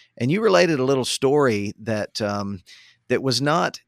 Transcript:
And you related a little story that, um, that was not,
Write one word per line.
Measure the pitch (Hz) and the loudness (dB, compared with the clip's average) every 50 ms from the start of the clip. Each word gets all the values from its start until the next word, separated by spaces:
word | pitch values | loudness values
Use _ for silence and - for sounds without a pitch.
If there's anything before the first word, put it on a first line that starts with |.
| - _ - | -20 _ -8
And | - 123 131 | -4 -2 -2
you | 170 214 | 0 0
related | 233 208 185 175 180 165 156 127 | 2 2 4 4 4 4 2 0
a | 127 | 0
little | 131 139 131 117 | 0 0 0 0
story | - - - 139 131 143 147 139 123 107 101 101 104 - - | -2 -4 0 0 2 4 4 4 2 2 0 -2 -4 -8 -8
that, | 110 117 110 104 101 - - - | -6 -4 -4 -4 -4 -6 -6 -6
um, | 110 104 101 101 101 98 101 90 - - - - - - _ _ _ - | -4 -4 -4 -4 -6 -8 -10 -12 -14 -18 -20 -20 -20 -20 _ _ _ -2
that | 127 92 | -2 0
was | 123 135 120 117 | 0 0 -2 0
not, | 139 147 156 175 180 147 - - _ | 0 0 0 2 0 -2 -4 -8 _